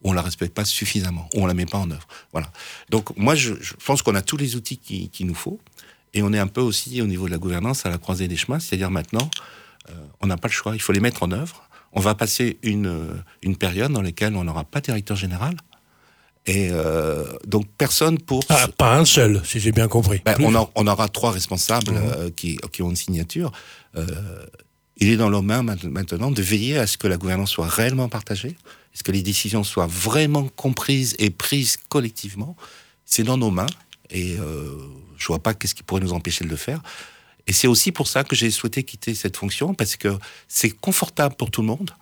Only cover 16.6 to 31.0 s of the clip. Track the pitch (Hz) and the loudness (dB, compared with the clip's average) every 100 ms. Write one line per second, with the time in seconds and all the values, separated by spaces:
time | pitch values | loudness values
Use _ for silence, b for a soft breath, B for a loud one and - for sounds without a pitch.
16.6 | 92 87 80 80 78 76 67 - 101 104 | 2 0 0 0 0 -2 -6 -10 0 0
17.6 | 104 - 139 - 156 160 - 131 - 147 | 0 0 0 4 2 2 0 0 4 4
18.6 | 120 - 123 135 165 147 113 101 80 113 | 4 4 6 8 8 8 6 6 0 0
19.6 | 110 110 113 117 98 98 110 104 110 113 | 2 4 4 4 4 2 2 4 6 6
20.6 | 110 110 104 101 104 - 120 110 - 92 | 4 2 4 4 0 0 0 0 -2 0
21.6 | - 117 107 110 107 92 87 - 87 - | 2 2 2 0 0 0 -4 -4 -4 -4
22.6 | - - 87 87 - 85 82 170 160 B | -6 -4 -2 -2 -2 -2 -2 -4 -4 B
23.6 | B B B 80 82 80 101 87 - - | B B B -8 -6 -6 -8 -12 -16 -20
24.6 | _ _ _ - 101 113 107 101 98 120 | _ _ _ 2 4 4 4 2 2 0
25.6 | 117 92 87 78 92 87 127 120 90 104 | 0 -4 -4 -4 -4 -2 -2 0 0 0
26.6 | 117 147 104 - 98 85 92 92 98 - | 2 0 0 0 0 0 0 0 0 -2
27.6 | 82 95 120 131 123 113 - 101 127 175 | 0 0 2 0 -2 -4 -6 -6 -6 -12
28.6 | B B B - - 98 95 98 101 107 | B B B -8 -2 0 0 -2 0 0
29.6 | 101 98 85 90 101 147 156 147 135 - | 0 0 -2 -2 0 2 4 2 -2 -2
30.6 | 135 - - 135 | -2 0 0 0